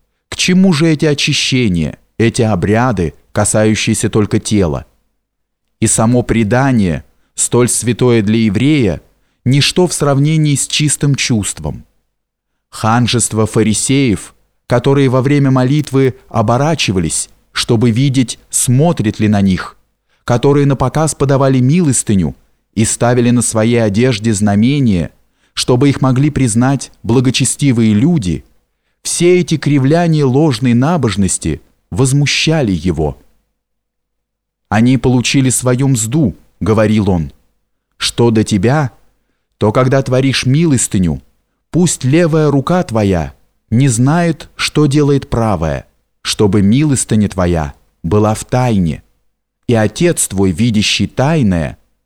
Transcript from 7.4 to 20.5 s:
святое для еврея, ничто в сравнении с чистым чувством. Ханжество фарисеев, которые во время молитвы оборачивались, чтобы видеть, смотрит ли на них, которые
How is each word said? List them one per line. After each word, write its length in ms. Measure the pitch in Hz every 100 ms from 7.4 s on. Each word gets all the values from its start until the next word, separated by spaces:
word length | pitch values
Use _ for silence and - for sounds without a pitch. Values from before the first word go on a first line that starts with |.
| - 117 123
святое 520 | - 113 117 127 117
для 180 | 101 113
еврея, 600 | 113 95 131 151 104 73 - _ _ _
ничто 420 | 120 143 - - 180
в 80 |
сравнении 600 | - 151 139 147 160 151
с 120 | 139 -
чистым 480 | - 151 - 143
чувством. 720 | 135 - 113 98 - 76 62 - _ _ _ _ _ _ _ _
Ханжество 800 | - 110 117 120 120 - 107 107
фарисеев, 880 | 120 110 101 - 135 131 92 - _ _ _ _
которые 420 | 123 135 139 135
во 140 | 127
время 280 | 127 143 139
молитвы 640 | 131 127 147 139 135 135 - _
оборачивались, 1000 | 110 110 123 147 165 - 95 80 - - _ _
чтобы 380 | - - 117 120
видеть, 480 | 110 139 131 120 - _
смотрит 720 | - - 123 165 165 107 -
ли 80 | 107
на 120 | 104
них, 360 | 98 87 - - _ _ _ _
которые 420 | - 120 139